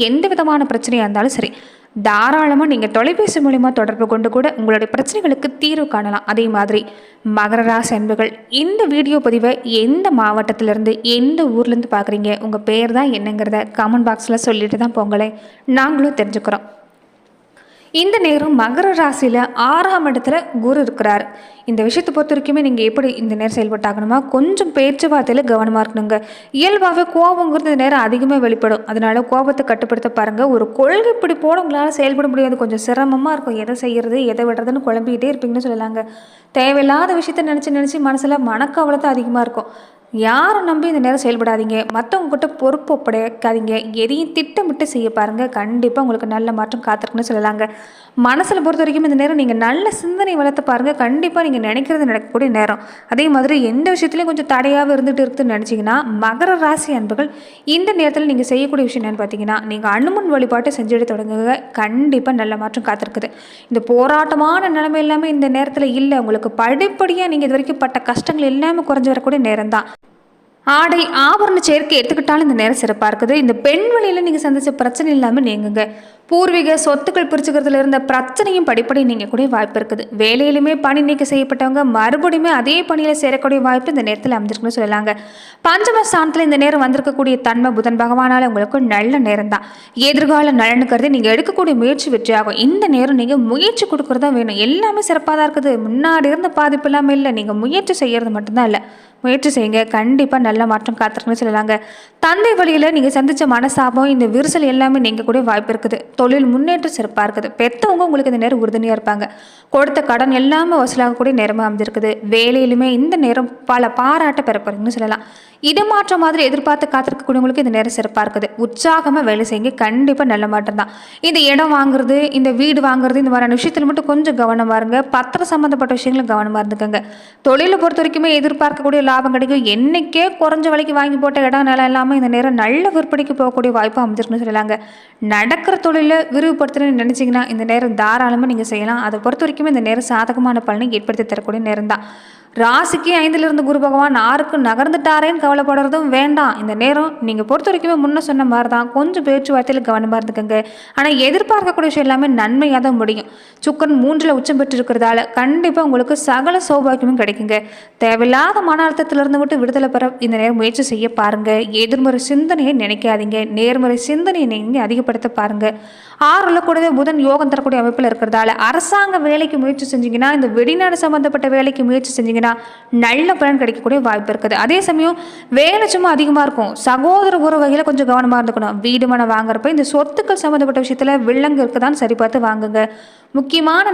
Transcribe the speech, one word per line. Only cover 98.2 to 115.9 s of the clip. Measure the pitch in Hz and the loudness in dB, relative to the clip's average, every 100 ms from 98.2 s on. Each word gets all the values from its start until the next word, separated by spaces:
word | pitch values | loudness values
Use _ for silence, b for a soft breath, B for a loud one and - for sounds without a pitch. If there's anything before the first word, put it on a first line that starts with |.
| 233 208 | -2 -4
மட்டும்தான் | 208 226 233 | -4 0 0
இல்ல, | 208 B B B _ 247 | 0 B B B _ -2
முயற்சி | 269 294 269 | 0 0 0
செய்யுங்க. | 214 220 220 220 | 0 0 0 0
கண்டிப்பா | 226 269 277 262 226 | 2 2 2 2 2
நல்ல | 220 226 | 0 0
மாற்றம் | 214 214 226 | 0 -2 -4
காத்திருக்குன்னு | 214 214 - 233 | -4 -4 -4 -2
சொல்லலாங்க. | 226 214 214 214 214 B B _ | -2 0 0 -2 -6 B B _
தந்தை | 330 359 453 392 | 0 2 2 4
வழியில | 339 311 302 320 | 2 4 2 2
நீங்க | 269 | 2
சந்திச்ச | 277 269 285 294 | 2 0 2 2
மனசாபம், | 240 262 269 254 247 277 | 2 0 0 0 2 2
இந்த | 262 233 | 2 2
விரிசல் | 233 285 339 285 | 2 0 0 2
எல்லாமே | 262 262 269 226 | 2 2 2 0
நீங்க | 220 226 | -2 -2
கூட | 254 233 | 0 0
வாய்ப்பு | 208 214 | 0 -2
இருக்குது. | 226 220 220 - - | -4 -4 -6 -6 0
தொழில் | 247 277 262 | 2 4 2
முன்னேற்றம் | 247 311 349 320 - | 2 2 0 -2 -6
சிறப்பா | 214 214 208 | -4 -2 -2
இருக்குது. | 208 - - | -2 -6 -2
பெத்தவங்க | 240 480 427 349 349 | -2 0 0 0 2
உங்களுக்கு | 285 262 | 0 0
இந்த | 240 | 0
நேரம் | 233 254 | 0 0
உறுதுணையா | 220 226 226 220 | 0 -2 -2 -2
இருப்பாங்க. | 214 208 208 B B B B | -2 -4 -6 B B B B
கொடுத்த | 277 285 285 294 | 0 2 0 0
கடன் | 240 269 262 | 0 2 2
எல்லாமே | 269 311 339 330 | 2 2 2 2
வசூலாகக்கூடிய | 254 254 240 240 247 254 | 0 0 0 0 0 2
நேரமா | 214 220 220 | 0 0 -2
அமைஞ்சிருக்குது. | 208 208 220 214 214 208 | -2 -4 -2 -2 -2 0
வேலையிலுமே | 226 233 262 254 240 254 247 | 2 2 2 2 2 2 2
இந்த | 311 349 | 0 2
நேரம் | 262 240 247 - - | 2 0 -2 -4 -2
பல | 247 233 240 | 0 0 0
பாராட்ட | 254 320 311 285 269 | 2 2 0 0 -2
பெற | 208 208 | -4 -6
போறீங்கன்னு | 202 220 233 | -6 -4 -4
சொல்லலாம். | 220 214 B B B B 294 | -4 -4 B B B B -2
இடமாற்றம் | 320 427 | 0 2